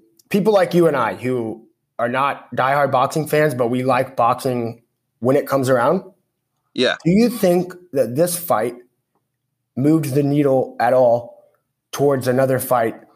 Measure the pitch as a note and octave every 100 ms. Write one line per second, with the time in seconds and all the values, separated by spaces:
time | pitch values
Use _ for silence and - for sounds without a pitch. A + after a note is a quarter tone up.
0 | _ _ _ G3+ F#3+ G3+ E3+ F3 E3 C#3
1 | A2 F#2+ B2+ B2 A2+ - - _ _ -
2 | A#2+ C3 C#3 C3 - B2 C3 C#3+ C#3 B2+
3 | C3+ D#3+ D3 D3+ D3+ B2+ A#2 B2+ B2+ B2
4 | C3 - A#2+ B2 C3+ B2 A#2 A#2 _ _
5 | _ _ A#2 C#3 C3+ C3+ B2+ B2 B2+ F#3
6 | - _ _ _ _ _ _ - B2 -
7 | D#3+ G3 A#3+ A#3 F3+ F3+ F3+ - - C3+
8 | A#2 B2 F3 F3 - A2 A#2+ A#2+ - _
9 | _ _ _ _ _ _ _ - C#3+ D#3+
10 | C#3+ C#3 C#3 C#3+ C#3 C3 B2+ - A#2 B2+
11 | B2 A#2+ - - _ _ _ _ _ -
12 | C#3+ C3+ B2+ B2+ C3 B2+ - B2 A2+ -
13 | -